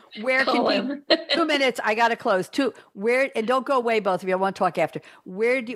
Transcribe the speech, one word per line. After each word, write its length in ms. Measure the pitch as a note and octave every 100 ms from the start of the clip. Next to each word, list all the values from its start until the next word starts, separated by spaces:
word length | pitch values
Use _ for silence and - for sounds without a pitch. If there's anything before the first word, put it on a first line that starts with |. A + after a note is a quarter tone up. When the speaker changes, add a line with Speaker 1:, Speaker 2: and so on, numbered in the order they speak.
Speaker 1:
<laughs> 200 | - G#3+
Speaker 2:
Where 240 | A#3+ C4 C4+
can 120 | A#3+
Speaker 1:
Call 100 | -
Speaker 2:
peop-, 140 | G3+ B3+
Speaker 1:
him. 180 | C#4+ -
<laughs> 80 | E4 -
Speaker 2:
two 120 | D4+ D#4
minutes. 340 | D4 C4 -
I 120 | G#3+ G#3+
gotta 200 | A#3 A3+
close. 320 | B3 F#3 E3+
Two, 240 | - C#4 - -
where, 380 | G3 G#3+ B3 C4+ A3+
and 120 | A3+
don't 180 | C4 C4+
go 120 | C4+
away, 220 | A#3 A3+
both 220 | G3 F3+
of 80 | F#3
you. 60 | F#3
I 20 |
wanna 140 | G3
talk 260 | F#3 F#3 F3+
after. 240 | D#3 D#3 - -
Where 360 | - F#3 A#3 C4
do, 100 | A#3